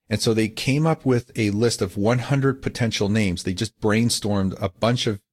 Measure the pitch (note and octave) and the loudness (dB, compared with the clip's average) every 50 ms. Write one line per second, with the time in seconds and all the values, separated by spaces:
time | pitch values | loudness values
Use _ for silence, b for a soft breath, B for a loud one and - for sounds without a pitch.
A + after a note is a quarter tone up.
0 | _ - A2 G#2+ - A#2+ A2 A2 A2 A2 A2 - - C3+ C3 D3 D#3+ D#3+ D#3 - | _ -6 -4 -2 0 0 2 2 0 -2 -2 -4 -2 0 0 2 2 0 0 0
1 | - C3 B2 A#2+ - _ - A#2 A2 G#2 G2+ G#2 A#2+ A#2 - - G#2 F#2 - G#2 | 0 0 0 0 0 _ -4 -2 -2 0 0 2 0 0 0 0 -4 -4 -2 0
2 | G2 A2 B2 B2 A#2+ - C#3+ C#3 C3 C3+ B2+ - - G#2+ - - B2 A2 - - | 0 2 2 0 0 0 0 2 2 0 0 -2 -4 -6 -4 -2 -2 -2 0 0
3 | G#2+ G2 G#2 A2+ G#2+ F#2+ F2 - - G2 F#2 F2+ A2+ - _ - - G#2+ G#2 A2+ | 0 0 2 2 2 0 0 -2 -4 -4 -4 -4 -4 -6 _ -2 0 2 2 4
4 | A#2+ A#2 - - - G2+ G#2 G2 F#2+ F#2+ - - G#2 F#2+ - - G#2+ A2+ B2 B2 | 2 2 0 -2 -2 0 0 0 0 -2 -2 -2 -6 -6 -4 0 0 0 0 0
5 | - A#2+ G#2 G#2 _ _ | 0 -2 -2 -4 _ _